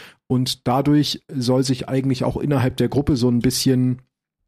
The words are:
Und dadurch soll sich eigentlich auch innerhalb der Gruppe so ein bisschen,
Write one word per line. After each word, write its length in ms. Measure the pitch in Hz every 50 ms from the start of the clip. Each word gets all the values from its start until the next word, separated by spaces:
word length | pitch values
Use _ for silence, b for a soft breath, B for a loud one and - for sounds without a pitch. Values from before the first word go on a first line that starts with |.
| B B B B B
Und 420 | - 131 127 127 127 - - - 127
dadurch 560 | 123 135 135 147 147 147 143 - - - _ -
soll 360 | - 135 120 120 127 131 135
sich 240 | 135 131 - - -
eigentlich 360 | 131 135 135 135 127 127 123
auch 140 | - - -
innerhalb 400 | - 147 143 135 123 131 117 -
der 120 | 123 117
Gruppe 260 | - 135 143 - 151
so 140 | 117 123 123
ein 100 | 120 120
bisschen, 640 | 113 127 120 - - 135 131 127 127 127 127 127 - _ _ _ _ _ _ _ _